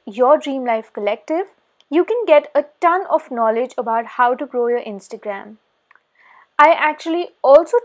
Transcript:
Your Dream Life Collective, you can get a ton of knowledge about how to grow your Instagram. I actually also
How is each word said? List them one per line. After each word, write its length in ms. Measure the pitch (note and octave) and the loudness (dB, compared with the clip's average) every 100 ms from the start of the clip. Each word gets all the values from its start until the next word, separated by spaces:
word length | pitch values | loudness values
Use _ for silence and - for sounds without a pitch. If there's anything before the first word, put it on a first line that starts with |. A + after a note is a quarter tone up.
| - | -10
Your 320 | G3+ B3+ D4+ | 0 2 2
Dream 260 | D4 C4+ | 0 -8
Life 260 | B3 A3+ A3 | -4 -4 -6
Collective, 520 | - G3+ G#3+ - D#4+ G4 _ _ _ - | -6 -6 -6 -6 -6 -6 _ _ _ -4
you 140 | D4+ | -2
can 200 | F4 A#4 G#4 | 0 0 4
get 240 | D4 F#3+ | 2 2
a 100 | C#4+ D4 - | -6 -6 -2
ton 240 | F4 F4+ F#4+ | 0 0 0
of 200 | D#4 - | -4 -4
knowledge 440 | A#3+ A3+ A3+ B3+ - | -4 -2 -2 -4 -6
about 300 | A3+ A3+ A3+ - | -4 -4 -4 0
how 180 | B3 | 0
to 120 | B3+ C#4 | 0 -6
grow 220 | B3 A#3+ | -4 -2
your 120 | A#3+ | -2
Instagram. 800 | - G3+ - A3+ G#3+ G3 G#3 G#3+ _ _ _ _ _ _ _ _ _ - | -6 -14 -14 -16 -12 -12 -14 -20 _ _ _ _ _ _ _ _ _ 2
I 120 | D4+ | 4
actually 580 | E4 D4+ D4+ E4 E4 F4 _ | 4 0 -4 -6 -6 -6 _
also 360 | B3 C#4+ E4 A#4+ | 6 6 6 -2